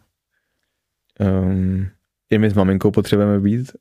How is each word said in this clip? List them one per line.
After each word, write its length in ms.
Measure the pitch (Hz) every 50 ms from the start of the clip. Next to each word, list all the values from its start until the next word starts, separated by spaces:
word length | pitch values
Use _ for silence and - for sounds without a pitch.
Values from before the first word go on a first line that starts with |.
| _ _ _ _ _ _ _ _ _ _ _ _ _ _ _ _ _ _ _ _ _ _ _ -
ehm, 640 | 104 95 95 95 92 92 95 95 92 92 95 92 95 95 - _ _ _ _ _ _ -
i 80 | 110 107
my 120 | 107 107
s 40 | 98
maminkou 360 | 101 95 95 98 95 - 104
potřebujeme 500 | 101 110 98 - - 101 104 104 101 101
být 320 | 98 101 107 120 127 - - -